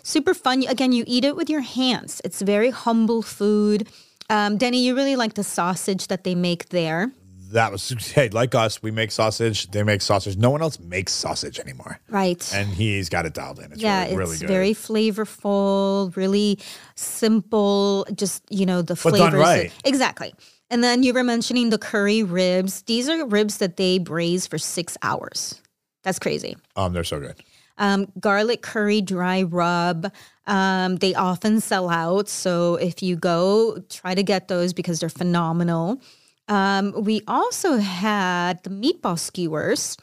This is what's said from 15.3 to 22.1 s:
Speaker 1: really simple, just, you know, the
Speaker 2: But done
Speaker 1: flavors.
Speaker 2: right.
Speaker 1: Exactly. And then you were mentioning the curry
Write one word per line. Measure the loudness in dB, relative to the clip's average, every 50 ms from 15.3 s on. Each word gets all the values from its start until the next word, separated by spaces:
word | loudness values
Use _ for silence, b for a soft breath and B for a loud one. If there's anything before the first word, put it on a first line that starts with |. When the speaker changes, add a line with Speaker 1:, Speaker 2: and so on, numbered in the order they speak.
| -8 -8 -4 -2 0 2 2 2 2 2 2 2 0 0 -2 -2 -2
Speaker 1:
really | -2 0 0 2 2 2 2 0 B B B B B B B B
simple, | -12 -10 -10 -6 -2 2 2 2 2 2 0 0 2 4 4 4 4 2 2 2 0 -2 -4 -4
just, | -4 -4 -4 -4 -6 _ -6
you | -2 0 2
know, | 2 2 0
the | 0 -2 -4
Speaker 2:
But | 0 2 4 6
done | 6 6 6
Speaker 1:
flavors. | 6 6
Speaker 2:
right. | 6 6 6 4 2 -2 -6 -2 0
Speaker 1:
Exactly. | 0 2 2 2 0 -2 -4 -12 -12 -14 b b b b b b -2
And | 0 2
then | 2 4 4 4
you | 4 4
were | 4 2 2
mentioning | 2 0 0 -2 0 0 0 2 2
the | 0 0
curry | -2 -2 0 0 2 4